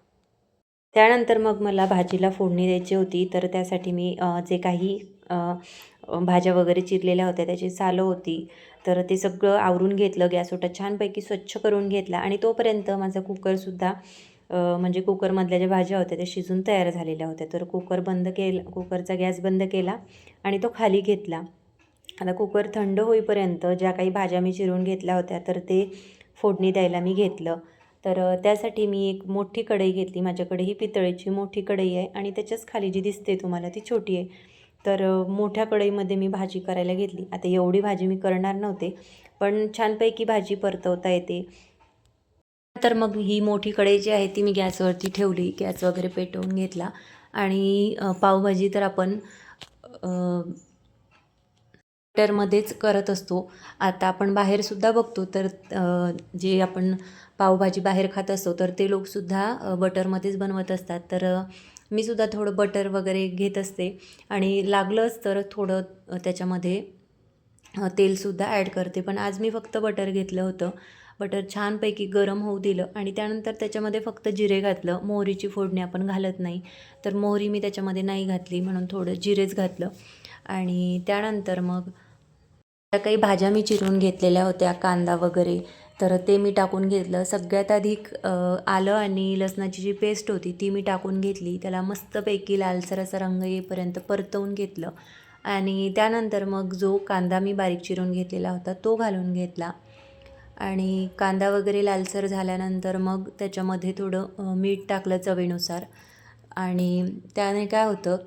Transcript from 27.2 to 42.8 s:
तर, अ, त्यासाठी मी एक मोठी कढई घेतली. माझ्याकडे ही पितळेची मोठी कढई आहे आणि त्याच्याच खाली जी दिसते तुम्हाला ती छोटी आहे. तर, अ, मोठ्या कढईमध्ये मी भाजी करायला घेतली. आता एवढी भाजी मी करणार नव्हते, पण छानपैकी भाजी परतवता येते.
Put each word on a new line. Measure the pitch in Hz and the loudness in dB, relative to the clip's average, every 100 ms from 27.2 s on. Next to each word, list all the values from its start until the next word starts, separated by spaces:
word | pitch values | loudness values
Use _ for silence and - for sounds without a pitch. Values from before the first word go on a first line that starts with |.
| 196 196 165 165 - _ _ _ 190 | 0 0 -6 -6 -8 _ _ _ -2
तर, | 185 | 2
अ, | 185 180 | 2 2
त्यासाठी | 202 208 214 220 208 | 2 2 0 0 0
मी | 196 196 | 0 -2
एक | 190 190 | -2 -4
मोठी | 196 196 - | -4 -2 -4
कढई | 220 208 190 | -2 2 2
घेतली. | 185 185 185 | 2 -2 -2
माझ्याकडे | 185 175 180 185 | -2 -2 -4 -2
ही | 185 | -2
पितळेची | 202 214 208 180 180 196 | -2 -2 0 0 -2 -4
मोठी | 196 196 202 | -4 -4 -4
कढई | 190 196 185 180 | -2 0 0 0
आहे | 185 | -4
आणि | 202 196 | -6 -6
त्याच्याच | 190 214 226 - | -6 -6 -6 -6
खाली | 226 196 | -4 -2
जी | 190 | -2
दिसते | 196 202 - 185 | -2 -4 -2 -2
तुम्हाला | 185 175 175 | -2 -4 -6
ती | 196 - | -8 -2
छोटी | 233 214 180 | -2 0 -2
आहे. | 180 - - - _ _ 202 | -4 -12 -20 -20 _ _ -2
तर, | 196 | 2
अ, | 190 190 185 | 2 2 0
मोठ्या | 196 208 202 | 0 -2 0
कढईमध्ये | 220 214 202 202 190 190 | 0 2 2 0 0 0
मी | 190 | 0
भाजी | 190 190 190 | -2 -4 -6
करायला | 185 180 180 | -4 -2 0
घेतली. | 185 196 180 185 | 0 -2 -6 -10
आता | 180 180 | -4 2
एवढी | 180 180 190 | 4 4 4
भाजी | 208 185 185 | 2 0 0
मी | 190 | 0
करणार | 190 185 190 196 | 0 0 0 -2
नव्हते, | 208 196 175 185 - - - - | -4 -4 -6 -8 -18 -20 -16 -4
पण | 202 208 214 214 | 0 0 -2 0
छानपैकी | 214 214 226 226 | 0 2 0 0
भाजी | 220 220 185 196 | 0 0 0 -2
परतवता | 196 185 180 180 185 | -2 -2 -2 0 2
येते. | 180 180 180 180 - - _ _ _ _ _ _ _ _ _ _ - | 0 0 -6 -6 -14 -20 _ _ _ _ _ _ _ _ _ _ 0